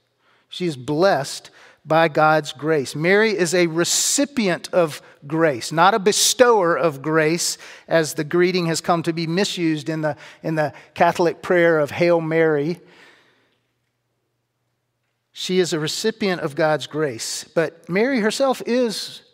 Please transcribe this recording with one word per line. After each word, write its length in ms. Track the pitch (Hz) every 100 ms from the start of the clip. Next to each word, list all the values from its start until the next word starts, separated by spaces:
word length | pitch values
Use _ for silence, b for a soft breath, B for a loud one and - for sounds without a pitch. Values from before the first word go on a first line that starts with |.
| _ _ _ _ _
She 160 | - 175
is 100 | 135
blessed 720 | 127 151 196 156 143 - - b b b
by 260 | - 156 165
God's 440 | 156 156 156 147
grace. 420 | 123 147 156 123
Mary 360 | 147 165 202 220
is 240 | 202 175
a 140 | 180 175
recipient 1000 | 160 165 - - - 285 - 202 160 -
of 260 | 180 165 139 B B 143
grace, 460 | 160 165 120 -
not 220 | 156 180
a 40 | 220
bestower 760 | 196 - - - 247 220 170 151
of 240 | 165 139
grace, 560 | 143 160 156 170 - - B B -
as 260 | 165 151
the 100 | -
greeting 420 | 151 175 180 180 170
has 140 | 160
come 200 | - 170
to 80 | 165
be 140 | 165 165
misused 640 | 175 202 - 165 151 139
in 140 | 160
the, 140 | 156 143 B B
in 140 | 160 160
the 180 | 147 B B
Catholic 460 | - 170 165 170 -
prayer 360 | - 180 170 160
of 140 | 143
Hail 280 | - 175 170
Mary. 600 | 160 165 160 151 147 175 b b b b b b b b _ _ _ _ _ _ _ _ _ _ _ _ _ _ _ _ _
She 260 | - - 185
is 140 | 170
a 60 | 160
recipient 600 | 151 - 220 220 202 175
of 160 | 156 139
God's 300 | 156 151 127
grace, 580 | 147 151 113 - -
but 440 | - - 160 - -
Mary 320 | 180 240 262
herself 400 | 214 - 269 247 -
is 560 | 240 240 185 - - -